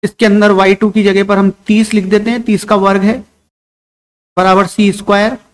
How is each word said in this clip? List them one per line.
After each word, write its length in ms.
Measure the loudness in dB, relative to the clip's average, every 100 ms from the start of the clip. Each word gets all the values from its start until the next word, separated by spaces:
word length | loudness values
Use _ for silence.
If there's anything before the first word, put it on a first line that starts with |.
इसके 240 | -8 -2 0
अंदर 240 | 2 2
वाई 220 | 2 2
टू 160 | 2 0
की 120 | 0
जगह 220 | 0 0
पर 140 | 0 0
हम 120 | 0 -2 -2
तीस 260 | 0 2
लिख 100 | -2 0
देते 240 | -2 -2
हैं, 120 | -6
तीस 220 | -2 -4
का 120 | 0 0
वर्ग 240 | 2 0
है 160 | 0 -2 -8 _ _ _ _ _ _ _ _ _ _ -2
बराबर 300 | 2 2 0
सी 220 | 0 0
स्क्वायर। 440 | -2 -2 0 0 -4 _